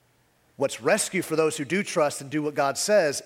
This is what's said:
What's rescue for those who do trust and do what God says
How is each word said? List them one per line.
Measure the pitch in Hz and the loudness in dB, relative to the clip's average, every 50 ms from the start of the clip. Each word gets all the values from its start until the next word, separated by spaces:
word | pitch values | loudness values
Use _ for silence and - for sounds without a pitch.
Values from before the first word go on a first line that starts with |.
| _ _ _ _ _ _ _ _ _ _ _ | _ _ _ _ _ _ _ _ _ _ _
What's | - 139 135 - - | -4 -4 -4 -4 -2
rescue | 110 147 196 214 - - - 185 | 2 2 2 2 2 -2 -2 -4
for | - - 160 | -2 0 0
those | 151 160 156 147 - | 2 2 2 0 -2
who | 147 | -4
do | 120 160 196 202 | -2 -2 -2 -2
trust | - - 175 151 143 - - | -2 0 0 0 0 0 -4
and | 139 135 | -10 -6
do | 139 156 | -6 -4
what | 147 151 147 | -4 -2 0
God | 151 143 139 135 - | 0 0 0 0 -2
says | - - 208 208 170 147 131 - - | 0 4 4 4 4 4 0 -2 -4